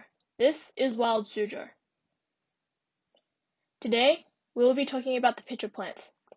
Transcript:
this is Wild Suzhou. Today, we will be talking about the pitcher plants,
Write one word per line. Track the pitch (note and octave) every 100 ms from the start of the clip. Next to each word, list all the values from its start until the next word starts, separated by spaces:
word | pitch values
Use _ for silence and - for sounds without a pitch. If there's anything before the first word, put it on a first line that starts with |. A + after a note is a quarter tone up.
| - _ _ -
this | B3+ D4+ - -
is | C4
Wild | A3+ A#3 A3 G#3+
Suzhou. | A3 G#3 - - _ _ _ _ _ _ _ _ _ _ _ _ _ _ _ _ _ _ _ _ _
Today, | A#3 A#3 C4 E4 - _ _
we | A#3+
will | B3
be | C4 C#4
talking | C4+ C4 B3+
about | B3 A#3
the |
pitcher | - A#3+ G#3
plants, | - F3+ - - _ _